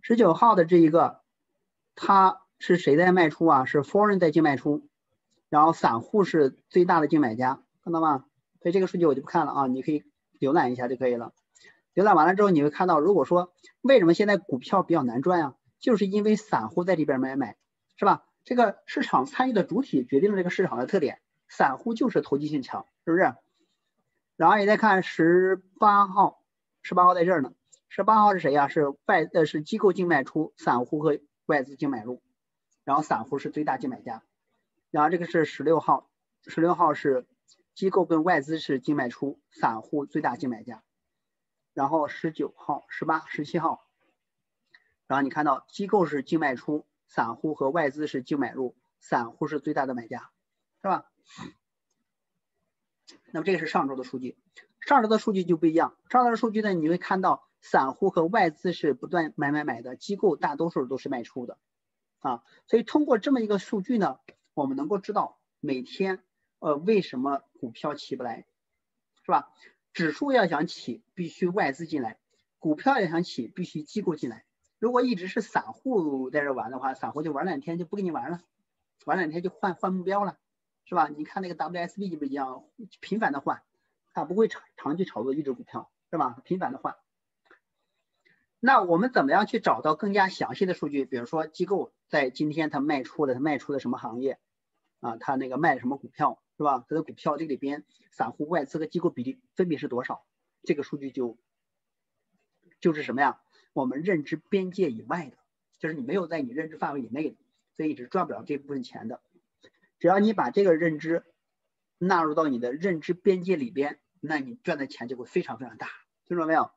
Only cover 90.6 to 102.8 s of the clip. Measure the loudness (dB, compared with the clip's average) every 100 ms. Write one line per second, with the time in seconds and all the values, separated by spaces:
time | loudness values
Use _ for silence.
90.6 | -2 -2 -4 -4 -4 -6 -4 -6 -6 -6
91.6 | -4 -2 -4 _ _ -2 -2 -2 -4 -2
92.6 | -4 -2 -2 -4 -6 -4 -2 -2 -2 -4
93.6 | -4 -6 -6 -8 -8 -6 -6 -6 _ _
94.6 | _ _ _ _ -10 -8 -6 -6 -4 -2
95.6 | 0 0 -4 -6 -10 -2 -2 -2 _ _
96.6 | -2 -2 -4 -6 -6 -6 -6 -4 -6 -6
97.6 | -6 -8 _ _ _ _ -8 -6 -4 -4
98.6 | -4 -8 -6 -4 -4 -4 -10 -10 _ -4
99.6 | -2 -2 -4 -6 -8 -12 _ _ _ _
100.6 | -4 -4 -4 -10 -10 -6 -6 -8 _ _
101.6 | _ _ _ _ _ _ _ _ _ _
102.6 | _ _